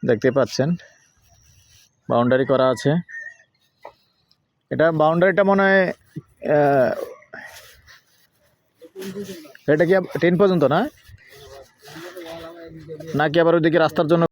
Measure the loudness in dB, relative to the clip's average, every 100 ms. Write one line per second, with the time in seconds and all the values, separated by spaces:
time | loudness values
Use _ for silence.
0 | -2 0 2 0 -2 -2 -4 -4 -8 _
1 | _ _ _ _ _ _ _ _ _ _
2 | -4 0 2 0 0 0 0 0 0 -2
3 | -4 -16 -18 -20 _ _ _ _ -20 _
4 | _ _ _ _ _ _ _ 0 0 2
5 | 2 4 2 2 2 4 4 2 2 -4
6 | _ -20 -20 _ 0 2 4 4 2 0
7 | -8 -14 _ -20 -20 -20 -20 -20 _ -20
8 | _ _ _ _ _ _ _ _ -20 -16
9 | -14 -12 -14 -16 -20 -16 -2 0 2 0
10 | -2 -2 0 2 2 4 2 0 -2 _
11 | _ -20 _ -20 -20 -20 -20 _ -20 -20
12 | -18 -18 -18 -16 -18 -18 -20 -20 -18 -16
13 | -8 -4 0 2 4 4 2 2 0 0
14 | 0 2 0